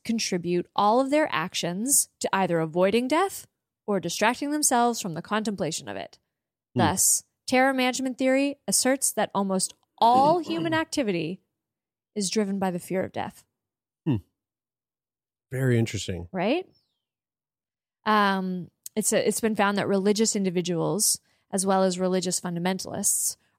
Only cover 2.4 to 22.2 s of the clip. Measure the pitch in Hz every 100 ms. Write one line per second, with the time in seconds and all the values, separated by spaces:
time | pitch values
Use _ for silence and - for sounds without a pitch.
2.4 | 190 170 160 160 190 220 254 302 392 -
3.4 | - _ _ _ - 196 170 - 208 247
4.4 | 285 302 294 247 240 233 202 160 - 214
5.4 | 220 202 165 165 110 98 - _ _ _
6.4 | _ _ _ - 170 185 - - - _
7.4 | - 254 262 262 254 247 262 247 262 262
8.4 | 277 277 - 202 254 269 - - 208 -
9.4 | 196 190 - - _ - 226 247 277 349
10.4 | 302 330 330 320 320 - 233 175 156 190
11.4 | _ _ _ _ _ _ _ - 190 220
12.4 | 202 196 190 180 - 185 - - 95 -
13.4 | _ _ _ _ _ _ - 117 - _
14.4 | _ _ _ _ _ _ _ _ _ _
15.4 | - 127 131 120 113 101 - 90 85 190
16.4 | 185 320 381 _ _ _ _ _ _ _
17.4 | _ _ _ _ _ _ - 214 202 196
18.4 | 185 185 170 _ - - 202 208 - 208
19.4 | 220 220 202 202 135 196 190 208 220 208
20.4 | 190 180 175 170 156 165 220 - _ _
21.4 | _ 202 190 190 190 180 185 185